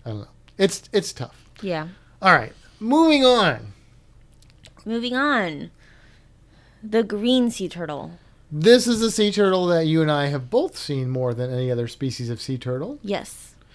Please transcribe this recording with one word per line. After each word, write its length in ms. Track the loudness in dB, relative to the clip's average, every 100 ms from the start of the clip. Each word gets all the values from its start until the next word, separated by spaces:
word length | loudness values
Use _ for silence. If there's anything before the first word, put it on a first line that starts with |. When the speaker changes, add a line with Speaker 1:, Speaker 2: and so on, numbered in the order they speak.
| -12
Speaker 1:
I 40 |
don't 100 | -12
know. 60 | -12 -20 -18 -2
It's, 320 | 0 0 -6
it's 180 | -4 -4
tough. 360 | -8 -12 -14 -20 -12
Speaker 2:
Yeah. 280 | -6 -6 -8 -14 _ _
Speaker 1:
All 120 | 4
right. 200 | 4 2 -10 -20 -10
Moving 440 | 0 4 6 6 6
on. 480 | 4 4 0 -8 -20 -20 -20 _ -20 -20 -20 -20 -20 -20 -16 -8
Speaker 2:
Moving 300 | -6 -4 -2
on. 560 | 0 0 -2 -6 -12 -16 -20 -20 -20 -20 _ _ _ _ _ _
The 200 | -4 -2
green 460 | 0 -2 0 2 2
sea 180 | -2 -8
turtle. 420 | -8 -10 -10 -12 -16 _ _ _
Speaker 1:
This 360 | 2 6 6 6
is 140 | 0
a 100 | 0
sea 200 | 2 0
turtle 340 | 2 2 2 2
that 200 | 2 2
you 140 | 2
and 100 | 2
I 160 | 0 0
have 220 | -4 -2
both 280 | 0 -2 -4
seen 320 | -6 -4 -4
more 240 | -2 -2
than 180 | -2 -4
any 200 | -4 -2
other 160 | -2 -4
species 420 | -6 -6 -6 -8
of 120 | -8
sea 160 | -8 -8
turtle. 420 | -6 -6 -8 -10
Speaker 2:
Yes. 540 | -8 -8 -8 -16 -20 _ _